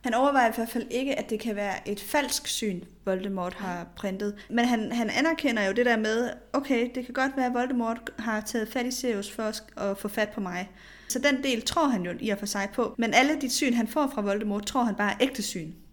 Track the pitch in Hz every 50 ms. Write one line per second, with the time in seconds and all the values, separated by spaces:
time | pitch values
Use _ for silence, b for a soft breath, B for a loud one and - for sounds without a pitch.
0 | - 254 220 240 269 277 277 269 240 226 226 240 226 233 - 240 - - - 247
1 | 269 277 - - 214 - 226 208 214 233 208 202 202 202 190 - - - 208 202
2 | - - - 294 277 247 - - - - - - 226 214 185 175 - - - -
3 | - 196 190 185 190 202 196 190 175 180 185 - 185 185 175 175 170 - - -
4 | - 196 190 190 208 208 202 B B B - 240 240 247 247 226 214 - 233 240
5 | 233 214 - - 277 330 330 311 - 269 233 220 202 190 196 226 247 247 233 220
6 | 214 220 220 226 247 240 - - - - - 269 277 - 277 233 240 247 - 254
7 | 247 - 254 269 262 269 269 277 262 247 247 240 247 254 269 240 233 226 226 233
8 | - - - - 220 233 214 214 214 - - 233 214 214 - 262 240 254 254 -
9 | - 247 220 196 202 - - - 220 214 214 214 - - - - - 202 196 -
10 | - 202 - 226 214 208 - - 196 180 180 180 190 - B B B B B B
11 | B B - 254 262 285 277 247 - 277 254 220 220 - - - 311 277 240 196
12 | 175 175 175 - - 220 202 202 208 202 - 202 196 196 - - 233 - - -
13 | 233 226 - 233 262 285 311 311 285 247 - - 302 262 233 240 220 214 - 302
14 | 294 262 - 226 202 202 196 208 214 208 202 208 208 - - 269 240 226 196 -
15 | 208 202 - - 247 269 - - 202 - - 180 160 156 - - - -